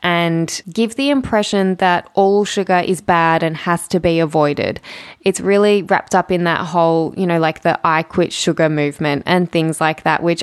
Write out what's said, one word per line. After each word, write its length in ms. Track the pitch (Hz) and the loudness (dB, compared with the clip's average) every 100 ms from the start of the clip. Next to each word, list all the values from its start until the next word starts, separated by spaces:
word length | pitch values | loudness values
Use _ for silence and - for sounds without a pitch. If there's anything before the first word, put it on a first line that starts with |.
and 580 | 175 170 170 165 160 - - | -2 0 0 0 -2 -6 -8
give 260 | 190 226 226 | -4 -2 -2
the 120 | 277 | 0
impression 680 | 277 254 220 208 202 190 185 | 0 0 0 0 0 0 0
that 340 | 185 175 - | 0 0 -2
all 320 | - 196 202 | 2 4 4
sugar 380 | 202 - 185 180 | 0 -2 0 0
is 160 | 175 185 | 0 -2
bad 420 | - 170 165 160 | 0 2 2 2
and 140 | 160 156 | 0 -2
has 320 | - 175 - | -2 -2 -2
to 100 | 180 | 0
be 220 | 175 165 | 2 2
avoided. 580 | 160 156 147 143 98 98 - - - - | 0 2 0 0 -4 -6 -12 -18 -20 -4
It's 180 | 190 185 | -4 -2
really 400 | 185 202 208 208 | 0 2 4 2
wrapped 300 | 170 190 - | 2 -2 0
up 160 | 185 175 | 0 0
in 140 | 180 | 0
that 220 | 170 156 170 | 0 -2 -2
whole, 480 | 175 165 165 160 - | 0 2 2 0 -2
you 100 | 185 | 0
know, 120 | 170 | 0
like, 240 | 160 160 | 0 0
the 180 | 170 - | -2 0
I 200 | 170 160 | 0 0
quit 280 | 165 - 170 | 0 -2 -2
sugar 380 | - - 165 160 | 0 -2 0 0
movement 540 | 151 147 143 151 143 | 0 -2 -2 -4 -2
and 260 | - 180 175 | 0 0 0
things 300 | 170 160 156 | 0 -2 -2
like 220 | 160 156 | -2 -2
that, 200 | 165 151 | -2 0
which 200 | 170 170 | 0 -2